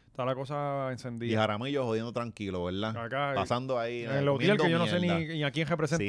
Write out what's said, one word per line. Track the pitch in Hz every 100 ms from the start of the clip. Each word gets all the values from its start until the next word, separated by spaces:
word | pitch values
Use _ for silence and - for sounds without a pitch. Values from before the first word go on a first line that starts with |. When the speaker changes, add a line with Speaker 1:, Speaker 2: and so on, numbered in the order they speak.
| -
Speaker 1:
Está | - 127
la | 131
cosa | 139 147 143 139 131
encendida. | 120 127 117 120
Speaker 2:
Y | 110
Jaramillo | 107 104 131 139 120
jodiendo | 113 120
tranquilo, | 120 117 - 98 90 90
¿verdad? | 95 110 117
Speaker 1:
Acá, | 117 131 143
Speaker 2:
Pasando | 127 92 120 131 123
ahí, | 117 120
Speaker 1:
en | 117
Speaker 2:
eh, | 139
Speaker 1:
el | 143
hotel, | 139 170 214
Speaker 2:
comiendo | 170
Speaker 1:
que |
yo | 165
no | 165
sé | 175
Speaker 2:
mierda. | 175 170
Speaker 1:
ni, | 156
ni | 160
a | 147
quién | 151 151
representa | 165 156 165